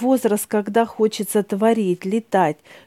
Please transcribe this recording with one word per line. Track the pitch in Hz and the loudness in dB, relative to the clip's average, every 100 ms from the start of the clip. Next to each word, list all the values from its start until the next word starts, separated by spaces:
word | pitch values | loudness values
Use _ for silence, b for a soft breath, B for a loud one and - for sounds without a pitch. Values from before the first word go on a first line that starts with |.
возраст, | 240 262 226 208 - | 0 2 2 -2 -2
когда | 214 202 214 | -4 0 0
хочется | 226 - 220 - 202 214 | 0 0 -2 -2 -2 -2
творить, | 196 196 220 226 190 180 190 | -2 0 2 2 0 -2 -2
летать, | 226 220 190 165 151 B B | -4 0 2 2 -2 B B